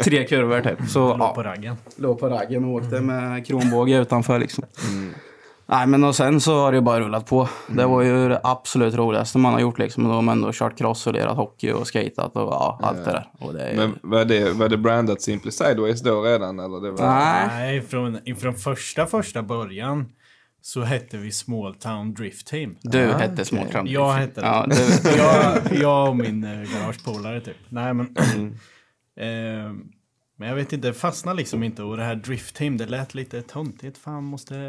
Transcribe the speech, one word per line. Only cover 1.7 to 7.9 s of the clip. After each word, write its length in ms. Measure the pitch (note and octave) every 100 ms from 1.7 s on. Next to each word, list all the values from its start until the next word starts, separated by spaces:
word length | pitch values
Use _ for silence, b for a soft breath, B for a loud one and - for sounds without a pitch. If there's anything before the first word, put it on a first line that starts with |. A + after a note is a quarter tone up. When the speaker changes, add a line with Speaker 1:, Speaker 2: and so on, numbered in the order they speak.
| A#2+ - -
Speaker 1:
Låg 240 | C3+ A#2+
på 80 | C3+
raggen 360 | A#2 G#2 B2
och 60 | B2+
åkte 280 | B2 A#2+ B2+
Speaker 2:
Mm. 80 | C3 B2+ B2+
Speaker 1:
med 160 | B2 A#2+
kronbåge 520 | C3 B2 A#2+ B2+ C3
utanför 400 | A#2+ A#2+ A#2 A#2+
liksom. 260 | - - - - A2+
Speaker 3:
Mm. 240 | G2 F#2 B B B B B -
Speaker 1:
Nej, 200 | B2+ B2+
men 180 | C#3
och 120 | C#3+ C3
sen 240 | C3+ D3+
så 200 | D3+ D3
har 120 | C#3
det 40 | C3
ju 60 |
bara 180 | A#2+ A#2
rullat 260 | G#2+ A2 A2+
på. 220 | B2+ B2+ B B
Det 60 | A2+
Speaker 3:
Mm. 80 | B2+